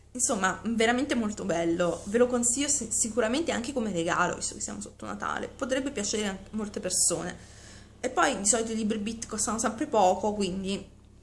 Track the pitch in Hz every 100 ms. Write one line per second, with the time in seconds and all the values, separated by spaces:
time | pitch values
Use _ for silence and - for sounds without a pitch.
0 | - 247 - 208 185 180 214 226 226 247
1 | 285 254 208 208 185 170 170 170 175 165
2 | 202 233 247 240 233 269 285 - 233 -
3 | 226 240 220 269 339 208 233 269 214 175
4 | 170 160 175 - - - - 208 - -
5 | 107 202 78 73 - - 247 262 269 220
6 | 208 214 208 190 - 220 208 202 185 -
7 | - 165 175 - - - - - - -
8 | 254 349 302 208 202 233 226 220 208 208
9 | 202 226 - 208 - 220 226 220 302 220
10 | 185 196 214 208 185 190 190 196 - -
11 | - -